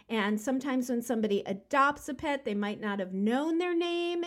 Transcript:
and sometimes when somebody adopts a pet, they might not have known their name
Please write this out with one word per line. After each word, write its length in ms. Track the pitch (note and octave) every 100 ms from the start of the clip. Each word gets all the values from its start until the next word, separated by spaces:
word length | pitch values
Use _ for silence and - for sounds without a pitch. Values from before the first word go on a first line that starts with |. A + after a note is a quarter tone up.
| -
and 320 | A3+ G3+ G#3+
sometimes 500 | A#3+ C4 C#4 C4 B3
when 120 | A#3+
somebody 420 | A#3 A3+ G#3+ G3+ -
adopts 640 | G3 - C#4+ C#4 D4 -
a 60 |
pet, 300 | C4+ D#4+ C#4
they 100 | B3
might 260 | G3+ G#3 G#3+
not 180 | G#3+ G3+
have 140 | F#3
known 460 | F#3+ G#3 B3 D#4 E4
their 180 | F4+ E4+
name 480 | F4 E4+ F4 F4